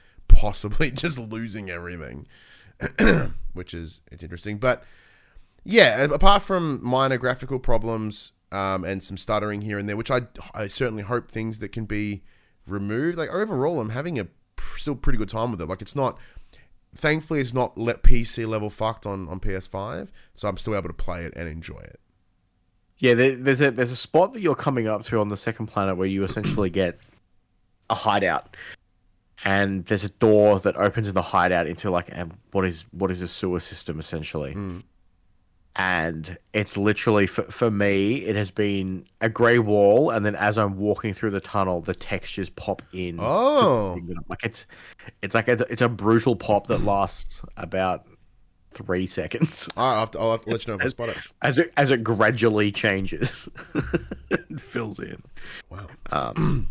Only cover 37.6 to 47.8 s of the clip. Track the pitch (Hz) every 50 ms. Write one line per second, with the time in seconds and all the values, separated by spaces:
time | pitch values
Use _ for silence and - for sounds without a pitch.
37.6 | 123 113 104 101 101 101 98 98 98 104 131 139 - 110 98 107 101 92 - 107
38.6 | 104 101 98 98 95 95 92 87 - _ _ - 113 113 107 - 120 117 120 120
39.6 | 110 104 104 104 101 101 107 131 156 156 113 107 101 104 101 73 101 104 104 110
40.6 | 104 101 95 95 104 104 101 - - 107 92 - 113 107 98 95 - - - 101
41.6 | 95 92 90 85 82 95 90 - - - 104 87 - - - 98 92 - - -
42.6 | - 104 92 - - - - 92 90 87 82 82 101 127 160 214 247 285 302 277
43.6 | 226 165 127 113 101 95 87 87 87 87 90 82 78 - 87 - - 113 - -
44.6 | - _ - - - - - _ - - - - 101 98 - 113 110 127 120 110
45.6 | 120 - - - 123 117 113 95 101 110 117 113 - 131 113 - - - 104 101
46.6 | - - 110 110 101 104 98 98 98 - - - - - - - - - - -
47.6 | - - 95 92